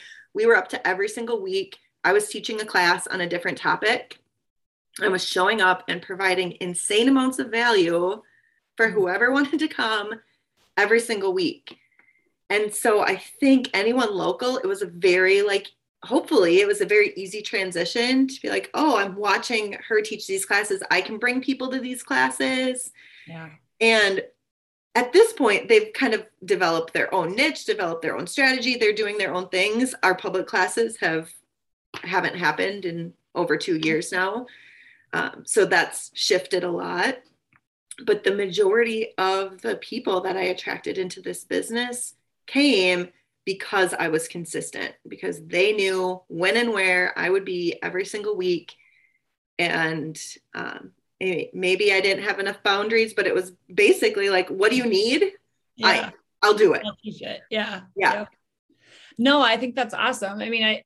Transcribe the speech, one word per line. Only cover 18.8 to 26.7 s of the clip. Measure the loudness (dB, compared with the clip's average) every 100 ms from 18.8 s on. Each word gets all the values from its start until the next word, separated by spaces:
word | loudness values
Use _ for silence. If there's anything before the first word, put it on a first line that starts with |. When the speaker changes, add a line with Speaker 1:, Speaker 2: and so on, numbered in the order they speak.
| 2 2
Speaker 1:
I'm | 0
watching | -2 0 0 0 -4 -4 -8 -2
her | 0
teach | 0 -6 -6
these | -6
classes. | 0 -2 0 -4 0
I | 0
can | 0 -2
bring | -2 0
people | -2 -4 -4
to | -6
these | -6 -10
classes." | -4 0 0 0 -2 0 -2 -4 -10 -16 -20 -20 -18
Speaker 2:
Yeah. | -16 -16 -20 _ _
Speaker 1:
And | 4 4 4 0 -6 _ _ _ _ _ _
at | -2 4
this | 6 6
point, | 4 2 2 4
they've | 4 4
kind | 0 0
of | -2 -6 _
developed | -2 2 2